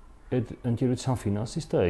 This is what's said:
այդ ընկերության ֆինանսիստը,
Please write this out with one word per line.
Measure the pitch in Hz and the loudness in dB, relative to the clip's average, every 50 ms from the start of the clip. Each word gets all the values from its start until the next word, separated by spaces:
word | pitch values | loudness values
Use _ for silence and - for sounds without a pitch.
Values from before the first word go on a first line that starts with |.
| - - - - - - 127 | -20 -20 -20 -20 -8 -2 -2
այդ | 127 110 - - - - 123 120 | -2 -2 -2 -8 -6 -2 -2 0
ընկերության | - 135 123 127 127 - 135 127 107 | 2 2 2 2 0 0 -2 -2 0
ֆինանսիստը, | - 104 101 104 117 113 - 165 - - - 147 95 | 0 0 0 0 -2 -4 -6 -8 -4 0 2 2 4